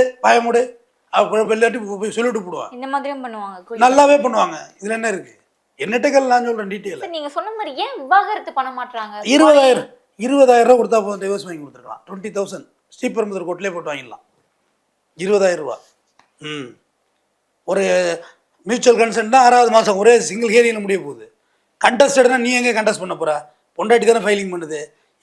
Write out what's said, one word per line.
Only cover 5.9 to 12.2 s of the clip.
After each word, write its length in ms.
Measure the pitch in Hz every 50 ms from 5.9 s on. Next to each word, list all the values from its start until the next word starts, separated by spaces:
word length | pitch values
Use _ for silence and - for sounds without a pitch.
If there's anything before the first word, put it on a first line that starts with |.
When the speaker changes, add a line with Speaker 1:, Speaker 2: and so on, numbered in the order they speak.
| 226 247 208 285 269 277 269 254
Speaker 1:
நான் 160 | 247 247 240 240
சொல்றேன் 220 | 233 214 208 196 196
டீட்டெயில். 300 | 202 - 202 165 - -
Speaker 2:
சார், 140 | 349 339
நீங்க 140 | 320 294 285 294
சொன்ன 160 | 349 349 427 453
மாதிரி 160 | 440 415 311 254 277 415
ஏன் 100 | 539 539 381 269
விவாகரத்து 500 | 254 359 392 403 381 427 - - 330 - 277
பண்ண 120 | 262 254 247 247
மாட்றாங்க? 380 | 247 240 - 226 214 208 208 208 208 208 262
Speaker 1:
இருபதாயிரம், 560 | 302 311 311 294 285 269 262 247 170 - - - _ _ _ _ -
இருபதாயிரம் 500 | 208 254 277 277 269 247 247 240 226 226
ரூபா 80 | 254 233
கொடுத்தா 200 | - 185 226 220 190
போதும், 200 | 202 202 190 196
டிவோர்ஸ் 220 | 196 202 202 208 185
வாங்கி 140 | 165 151 147
கொடுத்துருக்கலாம். 400 | 135 _ 127 120 110 110 - _
ட்வென்டி 240 | - 190 196